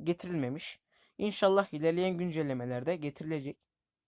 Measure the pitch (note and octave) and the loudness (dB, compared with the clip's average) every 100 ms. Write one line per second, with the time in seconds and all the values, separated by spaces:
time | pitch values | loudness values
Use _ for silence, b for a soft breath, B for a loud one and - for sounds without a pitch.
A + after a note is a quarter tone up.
0 | D3+ F3 F3+ E3+ B2+ C#3+ - - _ _ | -2 -2 -2 -2 -2 -4 -8 -12 _ _
1 | _ - G3+ G#3 G3 G3 F#3+ D3+ D#3+ E3+ | _ -6 -2 4 6 6 4 2 2 4
2 | F#3 F3 F3+ D#3 D3 B2+ B2 B2 C3 F3 | 2 0 -2 0 0 -2 -2 -4 -2 -2
3 | D3 C#3 D#3 D#3 C3+ - _ _ _ _ | -4 -6 -4 -4 -4 -10 _ _ _ _